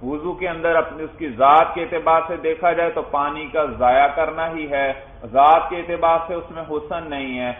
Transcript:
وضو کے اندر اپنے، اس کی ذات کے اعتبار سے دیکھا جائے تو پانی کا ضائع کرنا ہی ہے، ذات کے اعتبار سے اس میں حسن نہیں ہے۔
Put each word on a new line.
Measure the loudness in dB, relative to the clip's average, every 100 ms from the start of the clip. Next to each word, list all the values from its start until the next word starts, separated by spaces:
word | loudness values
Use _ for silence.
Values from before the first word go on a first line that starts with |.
وضو | -6 -6 -6
کے | -6 -6
اندر | -4 0 2
اپنے، | 0 -6
اس | -12 -10
کی | -10
ذات | 2 6 6 6
کے | 0
اعتبار | -6 -2 2 2 2
سے | -4
دیکھا | -4 0 0
جائے | 2 0
تو | -2
پانی | -4 -2 -2 -4 -6
کا | -4 -4 2
ضائع | 4 6 4 2
کرنا | -4 -2 -6
ہی | -6 -6
ہے، | -2 -2 -4 -12 -18 -2
ذات | 4 8 6 4
کے | -6
اعتبار | -6 -2 2 2 0
سے |
اس | -8 -8
میں | -12 -8
حسن | -8 -6 -10 -8
نہیں | -8 -8 -6
ہے۔ | -6 -8